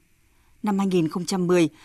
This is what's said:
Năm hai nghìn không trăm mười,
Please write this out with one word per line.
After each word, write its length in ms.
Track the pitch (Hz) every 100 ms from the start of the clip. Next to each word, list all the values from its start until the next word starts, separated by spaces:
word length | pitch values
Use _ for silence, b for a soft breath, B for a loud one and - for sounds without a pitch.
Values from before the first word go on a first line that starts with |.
| _ _ _ _ _ _
Năm 160 | 214 196
hai 80 | 196
nghìn 220 | 180 160
không 160 | 185
trăm 220 | 175 190 175
mười, 220 | 180 156 B